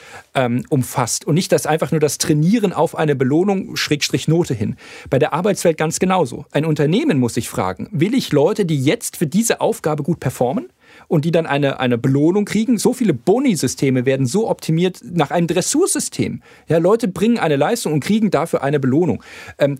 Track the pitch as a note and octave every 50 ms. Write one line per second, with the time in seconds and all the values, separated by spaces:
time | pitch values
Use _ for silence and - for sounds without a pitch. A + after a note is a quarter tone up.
0 | - - - - - _ - C#3+ B2+ A#2+ A#2+ B2+ - - D#3 C3+ A#2 - - C#3+
1 | B2 - - - - - C#3+ F3+ F#3 - F3+ D3 - D3 D3+ D#3+ F3 - E3+ D3+
2 | D3+ C#3+ - - - - D#3 D3+ D#3 F3+ A3+ A#3+ B3+ C#4 - C#3+ E3 D#3+ - D#3+
3 | E3 D3 C#3+ B2+ C3+ B2+ D3 E3 F#3+ G#3 G3 F#3+ - - B2 - - - D3+ C#3+
4 | - - - C3+ - - D#3 E3+ E3 - C3 G2+ G#2 - - - - - - -
5 | - - - B2 A#2 - C#3 D#3+ F3+ G#3 F#3 - - F3 D#3 - D#3+ D#3+ - -
6 | F#3+ F#3 F#3+ F#3 D3 A#2 - D#3+ C#3+ _ - D3 D#3 E3 D3+ D#3+ D3 D3 E3+ A#3+
7 | E4+ C#4+ F3 C3 B2 A2+ - B2 A2 - - B2 G2 F#2 F#2+ - - - - C#3
8 | D#3+ G#3+ C4+ B3+ - - D3+ C#3+ D3 F3+ A3 - G3 D#3+ D#3+ C#3 B2+ D3+ A3 -
9 | - - - - F3+ C3+ E3+ G#3 A#3 A3+ F#3 - C3 F#3+ A3+ - - D#3+ D3+ D3
10 | C#3 F3 E3 - - C3 - - C3 A#2+ D#3 B3 F4+ - _ _ _ - - -
11 | - - F3+ D3+ C3+ E3+ D#3 E3+ E3 - C#3 C#3+ C#3+ C#3 - - B2+ B2 B2 A2+
12 | A#2 C#3 C3+ C#3+ D3 E3+ F#3 G#3 G3+ - - G#3 A3 A#3+ A#3+ - - A3+ B3 -
13 | A#3+ F#3+ C#3+ A2+ - - G3+ B3+ D4 C4 F#3 C#3+ C#3 A#2+ - - D3 C3+ B2+ B2+
14 | B2 C3+ C3+ C3 C3+ A#2+ C#3+ G#3 A3 A3 F3 - - - D#3+ E3 F3+ F#3 F3+ -
15 | - - F3 E3+ C#3+ - D3 F3 E3+ D#3+ E3 F3+ E3+ - - D4 G4 G4+ - C#4
16 | - - - - G#2+ F#2+ A#2+ - - - - - _ - D3+ E3+ E3 F3+ A3 A#3
17 | B3+ F#3 F#3 - G3+ A#3 A#3+ - - D#3+ D3 C3+ D3 F#3 A#3 - - F3 D3+ D3
18 | - - G#3 A3 A3 F#3 - C#3 D#3+ - - - - C#3 D3+ C#3+ C3 B2+ B2+ D#3+
19 | F3+ D3 F#2+ - - - - - - - - - D3 C#3 C#3+